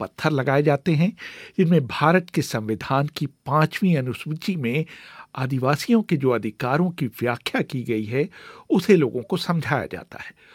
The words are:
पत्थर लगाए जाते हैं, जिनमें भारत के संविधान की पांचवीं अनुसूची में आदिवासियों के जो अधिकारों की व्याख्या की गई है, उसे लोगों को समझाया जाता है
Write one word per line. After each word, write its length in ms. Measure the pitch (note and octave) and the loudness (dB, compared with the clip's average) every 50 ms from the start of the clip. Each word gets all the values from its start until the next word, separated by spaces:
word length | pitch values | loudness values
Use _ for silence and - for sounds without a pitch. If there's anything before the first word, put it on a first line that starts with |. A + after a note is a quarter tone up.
पत्थर 300 | G#2 - _ - - D#3 | -10 -10 _ -4 -2 0
लगाए 320 | D#3 C3+ B2+ C#3+ C#3 C#3+ | 0 0 2 2 2 4
जाते 300 | D3 D#3 C#3+ C#3 - F#3 | 4 2 2 2 2 0
हैं, 200 | D#3+ C#3+ E3+ G#3 - - - - - - - - - - | 2 2 2 2 0 -4 -12 -18 -18 -18 -20 -4 0 2
जिनमें 280 | F#3 E3 F3+ D#3+ C3 | 4 4 4 4 2
भारत 440 | A#2 - - D3 D#3 E3+ F#3 F3 - | 0 -2 0 2 4 4 4 2 0
के 120 | - D#3+ | -2 -4
संविधान 640 | C#3 - - A#2 G#2+ G#2+ A2 G2+ - - C3+ C3+ C#3+ | -2 -2 -4 -4 -2 -4 -4 -4 -4 -2 -2 0 -2
की 200 | D3 - - D#3 | -2 -4 -6 -8
पांचवीं 680 | C3+ _ _ - C#3 C#3 D3+ D#3 D3+ - - G#3 F#3 E3+ | -8 _ _ -6 0 2 2 2 2 0 0 2 2 2
अनुसूची 600 | C#3 B2+ B2+ A2+ - - D3 D#3 D#3 - - F#3 | 2 0 -2 -6 -8 -8 -8 -8 -6 -4 -4 -4
में 280 | E3 B2+ A2+ B2 D#3 D#3+ - - - - - - - - _ - | -2 -2 -2 -2 -2 -4 -4 -8 -20 -20 -20 -20 -20 -20 _ -8
आदिवासियों 680 | C3 C3 C3 C#3 B2+ B2+ C3 D3+ - - - A#3+ A3+ | -6 -4 -4 -2 0 0 2 0 0 2 2 2 2
के 140 | G#3+ - F3+ | 2 2 0
जो 140 | C#3 C3+ B2+ | 0 2 2
अधिकारों 600 | A#2+ A2+ G#2 A2 - - - B2 C3 D#3 F3 F3+ | 2 0 0 -4 -6 -4 -2 0 0 2 0 0
की 160 | E3+ - D3 | -2 -4 -6
व्याख्या 560 | A2+ - - A2+ A#2+ A#2+ A2+ - - - C4 | -6 -4 -4 -4 -4 -4 -4 -6 -4 -4 -4
की 200 | - - - C3 | -4 -4 -4 -6
गई 220 | A#2 - A2+ A2 G#2+ | -4 -2 -2 -4 -4
है, 240 | G#2+ A#2+ C3+ D#3 G#3 - - - - - - - - | -2 -2 -2 -2 -4 -6 -16 -20 -20 -20 -12 -4 0
उसे 260 | A3+ G3 - - G3+ | 0 2 4 6 6
लोगों 260 | F3 D3 A#2 - B2 | 6 6 2 0 -4
को 140 | A2+ - F#3+ | -6 -4 -6
समझाया 500 | F3 - - E3+ E3 C#3 - D3+ B2+ F2 - | -4 -2 -2 -2 -2 -2 -2 -2 -2 -2 -4
जाता 260 | - F2 - - - - | -8 -12 -14 -14 -18 -18
है 160 | - - - _ _ - | -18 -18 -20 _ _ -20